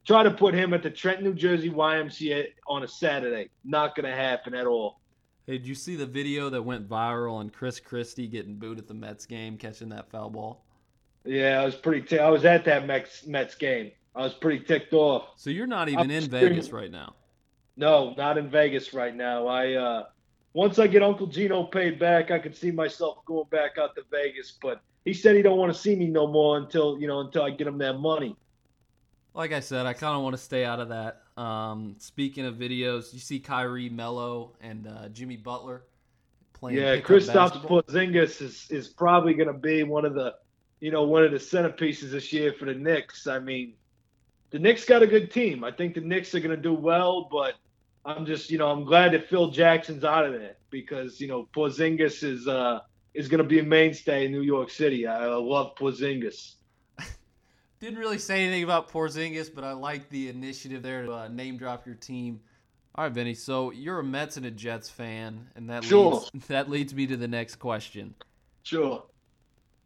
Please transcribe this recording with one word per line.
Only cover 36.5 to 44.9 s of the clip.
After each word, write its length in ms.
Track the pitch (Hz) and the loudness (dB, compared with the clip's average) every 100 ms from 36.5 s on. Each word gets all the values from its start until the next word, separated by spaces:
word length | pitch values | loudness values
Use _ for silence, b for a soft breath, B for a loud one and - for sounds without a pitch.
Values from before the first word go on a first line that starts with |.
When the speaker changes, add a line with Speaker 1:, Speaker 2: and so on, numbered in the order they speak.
Speaker 2:
playing 280 | - 127 131 | -14 -6 -2
Speaker 1:
Yeah, 160 | 139 131 | 2 2
Speaker 2:
pickup 160 | - | 6
Speaker 1:
Kristaps 220 | 196 196 | 6 6
Speaker 2:
basketball? 500 | 196 180 143 156 175 | 4 4 2 2 2
Speaker 1:
Porzingis 580 | 160 151 185 170 156 - | 2 0 2 4 2 0
is, 260 | 135 - - | -14 -14 -10
is 200 | 151 123 | -8 -8
probably 440 | - 175 180 165 151 | 0 4 6 6 2
gonna 180 | 156 | 2
be 300 | 139 151 156 | 0 0 0
one 200 | 147 151 | 0 0
of 120 | 151 139 | -2 -2
the, 200 | 127 - _ _ _ - | -4 -8 _ _ _ -12
you 100 | 151 | -4
know, 120 | 156 | 0
one 200 | 147 160 | 4 6
of 80 | 160 | 6
the 60 | 143 | 4
centerpieces 720 | - 185 170 - 160 139 139 | -2 0 0 0 -4 -4 -8
this 220 | 139 - | -10 -6
year 180 | 156 147 | -2 -2
for 140 | 143 135 | -2 -6
the 80 | |
Knicks. 520 | 131 147 160 131 - 147 | -4 0 0 -2 -10 -6
I 140 | 131 | -6
mean, 360 | 131 131 123 113 _ _ _ _ _ _ _ | -6 -8 -10 -16 _ _ _ _ _ _ _
the 100 | 151 | 0
Knicks 240 | 185 226 | 4 4
got 180 | - | 6